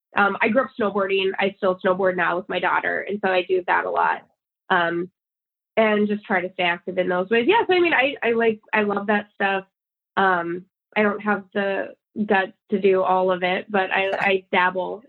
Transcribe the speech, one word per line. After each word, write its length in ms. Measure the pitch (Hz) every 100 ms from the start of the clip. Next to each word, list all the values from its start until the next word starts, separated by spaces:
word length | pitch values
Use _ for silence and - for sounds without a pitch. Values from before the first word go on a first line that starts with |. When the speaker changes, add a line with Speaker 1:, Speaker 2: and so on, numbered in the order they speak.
| _ -
Speaker 1:
Um, 200 | 202 196
I 60 | 226
grew 160 | 220
up 80 | 262 -
snowboarding. 540 | 208 202 190 196 190 190
I 160 | 196 190
still 200 | 196 185 190
snowboard 300 | 185 190 180
now 220 | 165 170
with 120 | -
my 80 | 185
daughter. 440 | 180 156 180 170
And 180 | - 208
so 60 | 190
I 120 | 185
do 200 | 180 185 180
that 180 | 170 180
a 60 |
lot. 360 | 175 165 - - _ _ _ -
Um, 400 | 185 170 170 185 _ _ _ _ _ _ -
and 320 | 220 208 208
just 160 | 208 -
try 160 | 190
to 100 | 180
stay 100 | 185
active 340 | 180 175 - 180
in 120 | 180
those 200 | 180 185
ways. 160 | 226 247
Yeah. 160 | 453 440
So, 80 | 359
I 40 |
mean, 140 | 349
I, 220 | 269 269 277
I 80 | 233
like, 280 | 226 233 214 _
I 80 | 214
love 240 | 208 202 202
that 220 | 208 208 -
stuff. 300 | 196 196 190 _ _ _ _ -
Um, 500 | 196 180 170 180 185 _ _ 214
I 80 |
don't 160 | 214 208
have 240 | 208 202 196
the 420 | 208 196 196 - - _ - 208
guts 280 | 196 190 - _
to 80 | 202
do 240 | 196 185
all 280 | 185 185 185
of 120 | 180
it, 240 | 180 185 -
but 220 | 208 185
I, 180 | 190 196
Speaker 2:
<laughs> 100 | 196
Speaker 1:
I 260 | 202 190 185
dabble 520 | 190 180 185 180 196